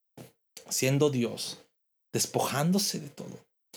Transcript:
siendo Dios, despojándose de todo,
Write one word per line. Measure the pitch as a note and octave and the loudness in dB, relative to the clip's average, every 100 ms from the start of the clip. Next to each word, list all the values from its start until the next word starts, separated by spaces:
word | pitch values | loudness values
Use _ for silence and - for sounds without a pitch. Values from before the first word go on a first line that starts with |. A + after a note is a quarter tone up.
| _ - - _ _ - - | _ -20 -20 _ _ -20 -6
siendo | - C3 C#3 D3+ | 0 2 4 4
Dios, | C3 A2+ G2+ - - - _ _ _ _ | 4 0 -2 -8 -10 -18 _ _ _ _
despojándose | A#2 - C3 - B2+ D#3+ G3 - E3+ | -2 0 0 0 2 2 2 0 -4
de | C#3+ | -10
todo, | - - B2 _ _ _ | -14 -14 -14 _ _ _